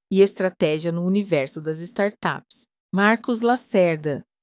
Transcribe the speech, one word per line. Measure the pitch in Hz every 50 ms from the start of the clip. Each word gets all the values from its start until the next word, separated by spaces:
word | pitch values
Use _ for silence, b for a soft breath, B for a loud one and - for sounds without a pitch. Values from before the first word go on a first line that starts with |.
| _ -
e | 190 190
estratégia | 196 196 190 - 185 185 185 - 180 151 156 156 160 170
no | 165 170 175
universo | 185 190 208 202 185 170 143 135 139 - 165
das | 151 156 156 160
startups. | 170 175 - - 202 208 208 _ - 165 139 - - - - - - - _ _ _ _ -
Marcos | 185 202 214 226 226 - - 240 220
Lacerda, | 233 233 247 247 - - - 196 180 170 160 156 151 151 139 117 - _ _ _